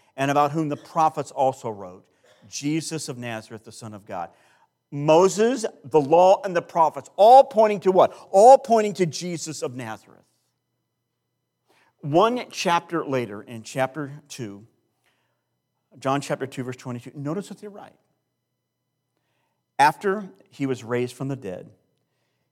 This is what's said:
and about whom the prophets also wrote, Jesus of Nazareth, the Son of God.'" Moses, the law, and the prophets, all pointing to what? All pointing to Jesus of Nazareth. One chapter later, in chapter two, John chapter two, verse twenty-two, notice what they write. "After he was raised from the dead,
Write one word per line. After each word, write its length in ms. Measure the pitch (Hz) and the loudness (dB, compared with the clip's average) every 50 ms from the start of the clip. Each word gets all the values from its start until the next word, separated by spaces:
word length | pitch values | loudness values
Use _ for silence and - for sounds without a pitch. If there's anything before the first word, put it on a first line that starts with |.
| _ _ _ | _ _ _
and 160 | - 139 139 | -4 -4 -2
about 220 | 139 143 147 143 143 | 0 0 0 0 -2
whom 160 | 165 160 147 | -4 -6 -6
the 80 | 143 | -8
prophets 540 | 139 - - - 170 156 156 - 156 135 - | -10 -12 -8 -2 -2 -2 0 -2 -4 -10 -8
also 380 | - 135 135 131 127 - - 120 | -4 -2 -2 -2 -2 -6 -10 -12
wrote, 380 | 107 98 98 90 92 98 _ _ _ _ _ _ _ _ _ | -12 -12 -16 -18 -20 -20 _ _ _ _ _ _ _ _ _
Jesus 640 | 107 - - 143 147 151 160 151 - 165 156 - - | _ -14 -10 -6 -6 -6 -6 -6 -8 -10 -10 -10 -12
of 80 | 131 | -14
Nazareth, 480 | 123 120 120 113 110 107 - 117 107 - | -12 -12 -12 -12 -12 -12 -16 -20 -20 -20
the 80 | 117 - | -20 -20
Son 200 | - 120 113 107 | -20 -18 -18 -18
of 120 | 101 101 | -20 -18
God.'" 240 | 107 101 90 85 85 _ _ _ _ _ _ _ _ _ _ _ _ | -14 -12 -12 -12 -14 _ _ _ _ _ _ _ _ _ _ _ _
Moses, 760 | 151 143 143 156 156 165 185 190 160 190 220 233 - - 214 - - _ - | -10 -2 2 4 4 6 4 4 2 0 0 0 -2 -4 -6 -10 -10 _ -6
the 160 | 131 156 156 | 0 0 0
law, 420 | 143 131 165 175 185 185 202 - - | 2 4 4 6 6 6 4 4 0
and 100 | 202 175 | -4 -4
the 60 | 170 | -6
prophets, 480 | 170 - - 170 160 151 - 139 - - _ | -6 -4 0 0 0 0 -2 -6 -14 -6 _
all 260 | - 196 226 254 269 269 | 6 8 10 10 10 8
pointing 380 | 269 - 214 220 214 208 185 | 6 4 2 2 2 0 0
to 100 | - 190 | 0 2
what? 240 | 196 180 139 - - - - - | 4 4 4 4 2 -4 -8 0
All 260 | - 196 214 247 269 | 4 8 8 10 8
pointing 360 | 262 - - 233 220 214 208 180 | 8 6 2 0 0 0 0 -2
to 120 | - 185 | -4 -4
Jesus 580 | 160 123 - 170 180 175 156 - 160 143 - - | -4 -4 -8 -10 -10 -10 -10 -10 -12 -10 -10 -10
of 120 | 147 123 | -10 -10
Nazareth. 480 | 127 123 110 110 98 _ _ - _ _ _ _ _ _ _ _ _ _ _ _ _ _ _ _ _ _ _ _ _ _ _ _ _ _ _ _ _ _ _ _ _ _ _ _ _ | -12 -12 -12 -14 -16 _ _ -20 _ _ _ _ _ _ _ _ _ _ _ _ _ _ _ _ _ _ _ _ _ _ _ _ _ _ _ _ _ _ _ _ _ _ _ _ _
One 460 | - 147 143 170 208 226 247 247 - - | -6 -2 0 2 2 2 0 -4 -8 -10
chapter 520 | - - - 185 170 170 170 - 170 160 - | -10 -6 -2 -2 -2 -2 -2 -4 -8 -8 -6
later, 380 | 143 135 127 120 98 101 104 | -4 -4 -6 -6 -6 -10 -14
in 220 | 101 - 120 113 110 | -16 -16 -18 -18 -16
chapter 580 | - - 139 131 131 - 156 147 135 143 147 - - | -10 -6 -6 -6 -6 -6 -10 -14 -14 -16 -20 -20 -20
two, 360 | - - 120 101 98 101 113 _ _ _ _ _ _ _ _ _ _ _ _ _ _ _ _ _ _ _ _ _ _ _ _ _ _ 139 | -16 -14 -14 -14 -14 -18 -20 _ _ _ _ _ _ _ _ _ _ _ _ _ _ _ _ _ _ _ _ _ _ _ _ _ _ -10
John 220 | 120 135 135 143 | -6 -4 -4 -4
chapter 260 | 143 - 151 - 131 | -6 -8 -8 -8 -10
two, 160 | 127 - 139 127 | -10 -10 -12 -12
verse 140 | 127 123 | -12 -14
twenty-two, 340 | - - 131 120 120 - 131 - | -14 -14 -14 -14 -14 -16 -18 -16
notice 340 | 151 139 143 165 202 190 - | -12 -10 -10 -10 -10 -12 -14
what 100 | 196 - | -18 -20
they 80 | - | -20
write. 300 | 208 196 208 - - _ _ _ _ _ _ _ _ _ _ _ _ _ _ _ _ _ _ _ _ _ _ _ _ _ _ _ _ _ _ _ _ _ _ _ _ _ | -20 -20 -20 -20 -20 _ _ _ _ _ _ _ _ _ _ _ _ _ _ _ _ _ _ _ _ _ _ _ _ _ _ _ _ _ _ _ _ _ _ _ _ _
"After 520 | - 139 151 151 - - 196 190 214 196 185 - _ _ _ | 2 2 2 2 -2 -4 -4 -4 -4 -8 -12 -18 _ _ _
he 160 | _ - 139 | _ -6 -6
was 160 | 135 127 123 120 | -6 -6 -6 -6
raised 320 | 110 123 123 123 123 - | -6 -4 -4 -4 -6 -8
from 140 | - 139 135 | -10 -10 -8
the 60 | 139 | -10
dead, 360 | 120 107 95 90 92 - - - _ _ _ _ _ _ _ _ _ _ _ _ _ _ _ | -10 -10 -12 -14 -14 -16 -20 -20 _ _ _ _ _ _ _ _ _ _ _ _ _ _ _